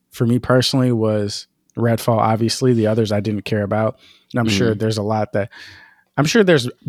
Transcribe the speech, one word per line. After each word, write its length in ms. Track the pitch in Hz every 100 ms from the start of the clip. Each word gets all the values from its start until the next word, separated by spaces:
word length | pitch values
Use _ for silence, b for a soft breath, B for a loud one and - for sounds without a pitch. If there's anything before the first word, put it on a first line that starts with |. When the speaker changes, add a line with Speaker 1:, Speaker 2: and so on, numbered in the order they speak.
| _
Speaker 1:
for 160 | - 117
me 120 | 123
personally 540 | - 127 123 135 127
was 540 | 117 110 107 104 - - _ _ -
Redfall, 400 | 117 110 - 113
obviously. 540 | 110 110 113 - 131
The 140 | 117 107
others 260 | 110 107
I 80 | 104
didn't 240 | 107 104
care 180 | - 107
about. 360 | 101 104 110 - b b b
And 80 | 123
I'm 80 | 110
sure 220 | 104 117
Speaker 2:
Mm-hmm. 80 | 101
Speaker 1:
there's 180 | 110 110
a 60 |
lot 300 | 104 110 107
that, 160 | 101 101 B B B B B B -
I'm 80 |
sure 180 | 151 240
there's 280 | 185 156 120 -